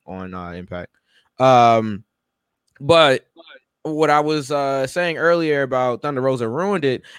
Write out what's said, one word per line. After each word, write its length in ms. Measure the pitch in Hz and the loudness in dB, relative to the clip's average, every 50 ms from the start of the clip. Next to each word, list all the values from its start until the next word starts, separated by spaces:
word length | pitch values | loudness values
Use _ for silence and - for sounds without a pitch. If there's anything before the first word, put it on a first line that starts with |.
| _ | _
on, 280 | - 92 92 95 92 92 | -16 -14 -12 -12 -12 -12
uh, 180 | 90 90 87 | -12 -12 -12
Impact. 440 | 87 90 90 - 90 87 87 - _ _ _ _ _ _ _ _ _ - | -12 -14 -14 -12 -12 -12 -12 -14 _ _ _ _ _ _ _ _ _ 0
Um, 640 | 127 131 127 120 120 117 117 113 110 110 104 98 - _ _ _ _ _ _ _ _ _ _ _ _ _ _ - | 4 4 6 6 6 6 6 4 2 -2 -6 -10 -12 _ _ _ _ _ _ _ _ _ _ _ _ _ _ -6
but 480 | 139 143 170 165 156 139 131 - _ _ _ 165 - - 143 - _ _ _ _ - | 0 2 4 6 6 4 2 0 _ _ _ _ -20 -20 -20 -20 _ _ _ _ -10
what 260 | 156 156 151 156 151 | -6 -4 -2 0 2
I 120 | 147 151 | 2 2
was, 280 | 151 151 156 151 135 127 | 2 0 -2 -4 -4 -4
uh, 380 | 151 143 139 135 135 135 131 131 | -4 -4 -2 -2 -2 -2 -4 -4
saying 300 | - 175 175 170 160 123 | -4 -4 -4 -4 -4 -2
earlier 440 | 156 170 170 170 165 151 147 139 139 | 0 0 0 0 0 0 0 -2 -2
about 380 | 123 131 127 127 123 120 - | -2 -2 -2 -2 -2 -2 -4
Thunder 200 | - 147 143 127 | -4 -6 -4 -2
Rosa 260 | 127 135 131 120 117 110 | -2 -2 -2 -2 -4 -4
ruined 380 | 120 156 185 202 202 175 143 | -4 -4 -4 -2 -2 -2 0
it. 180 | 135 123 - - - - | -2 -2 -4 -6 -14 -20